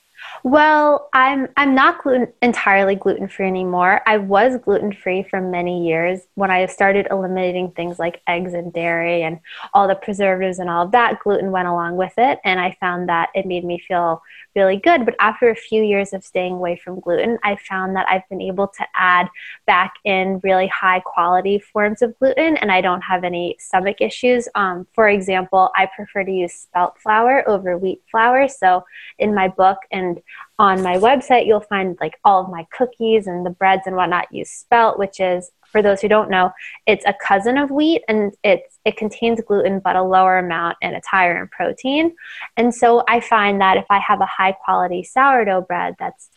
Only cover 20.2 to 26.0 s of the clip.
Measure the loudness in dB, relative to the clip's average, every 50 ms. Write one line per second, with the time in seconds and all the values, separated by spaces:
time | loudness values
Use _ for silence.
20.2 | 0 -2 -4 -4 -2 0 2 2 0 -2 -4 -2 0 0 0 0 -2 -4 -2 -2
21.2 | 0 2 2 0 0 0 -2 -2 -4 _ _ -2 -2 -2 0 -2 -2 -4 -2 _
22.2 | 0 0 0 2 0 0 0 0 0 0 0 2 2 0 -2 -2 -2 -4 -4 -2
23.2 | -2 -4 -4 -4 -6 -6 -8 -10 -12 -2 -2 -2 0 0 -2 -2 -4 -4 -4 -2
24.2 | 0 0 2 2 -2 -4 -4 -2 -2 -2 -4 -6 -12 -8 _ 2 4 4 4 2
25.2 | 0 -2 -2 -2 -2 0 2 2 2 4 2 0 0 0 -2 -12